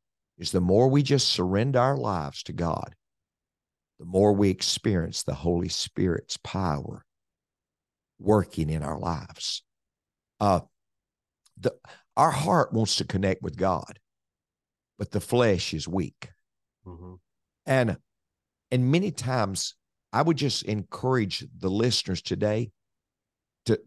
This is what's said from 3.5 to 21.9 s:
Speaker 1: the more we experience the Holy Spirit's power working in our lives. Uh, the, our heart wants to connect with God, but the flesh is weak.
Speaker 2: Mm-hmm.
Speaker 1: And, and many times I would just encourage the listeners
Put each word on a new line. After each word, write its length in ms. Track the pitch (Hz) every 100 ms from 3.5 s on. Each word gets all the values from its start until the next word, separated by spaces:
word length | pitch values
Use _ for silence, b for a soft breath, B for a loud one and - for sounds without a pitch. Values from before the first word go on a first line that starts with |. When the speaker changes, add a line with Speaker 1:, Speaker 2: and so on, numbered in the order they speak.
| _ _ _ _ -
Speaker 1:
the 60 |
more 280 | 82 95 104
we 160 | 101 101
experience 720 | 90 - - - 92 82 -
the 120 | -
Holy 340 | 71 85 87 87
Spirit's 680 | - - - 92 82 - -
power 680 | - 95 90 71 - - _ _ _ _ _ _ _ _ _ _ _ -
working 520 | 92 107 87 - 78
in 120 | 78
our 160 | 73 73
lives. 640 | 87 80 - - - - - _ _ _ _ _ _ -
Uh, 220 | 104 87 - _ _ _ _ _ _ _ _ -
the, 160 | 127 - B B _ -
our 140 | 156
heart 420 | 135 151 175 -
wants 240 | 110 110 -
to 80 |
connect 380 | - 95 95 92
with 140 | 90 -
God, 420 | 95 87 - - _ _ _ _ _ _ _ _ _ -
but 120 | 101
the 100 | 101
flesh 540 | - 123 117 90 -
is 140 | 78 82
weak. 420 | 92 78 - - _ _ _ _ _ 95
Speaker 2:
Mm-hmm. 280 | 85 90 92 _ _ _ _ -
Speaker 1:
And, 320 | 131 117 82 _ _ _ _ _ _ -
and 200 | 127 127
many 200 | 165 196
times 640 | - 131 131 98 95 - - _ _ _
I 100 | 113
would 160 | 160 143
just 240 | 139 -
encourage 840 | - 107 92 - 127 127 101 - - -
the 100 | 92
listeners 540 | 101 123